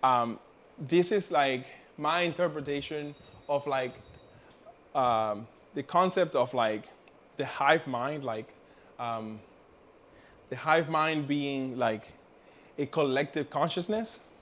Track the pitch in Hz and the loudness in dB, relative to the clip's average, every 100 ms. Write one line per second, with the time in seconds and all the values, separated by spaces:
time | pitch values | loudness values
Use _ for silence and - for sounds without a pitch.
0 | 131 123 117 110 - - - - 135 170 | 4 4 0 -6 -16 -20 -20 -16 0 2
1 | 175 208 190 160 139 127 131 - - - | 4 0 0 2 2 0 -6 -20 -20 -6
2 | 147 170 175 151 175 151 139 143 139 151 | -2 0 0 0 -2 -2 -6 -6 -6 -8
3 | 147 143 - - - 143 143 135 131 - | -10 -14 -20 -20 -4 -2 0 -2 -2 -8
4 | - - - - - - - - - 143 | -20 -20 -20 -20 -20 -20 -20 -20 -4 2
5 | 127 113 110 104 113 - - - 135 175 | 4 4 2 -2 -8 -20 -10 -10 0 2
6 | 185 185 170 143 123 127 113 107 - - | 4 4 2 2 2 2 2 0 -8 -20
7 | - - - - 131 - 139 160 160 123 | -20 -20 -20 -8 -8 0 4 4 4 -4
8 | 131 151 131 110 110 - - - - - | -4 -4 -6 -6 -10 -18 -20 -20 -20 -8
9 | 120 113 110 107 - - - - - - | -6 -6 -8 -12 -18 -20 -20 -20 -20 -20
10 | - - - - - 127 156 160 156 160 | -20 -20 -20 -20 -14 -6 4 4 4 0
11 | 156 156 139 147 143 139 131 127 117 110 | 2 0 0 -2 0 -4 -4 0 0 0
12 | - - - - - - - - 139 - | -8 -20 -20 -20 -20 -20 -20 -6 -4 0
13 | 147 131 147 156 139 147 160 185 180 214 | 2 2 0 -4 -4 0 0 0 -2 -2
14 | 220 - - - | -4 -12 -20 -20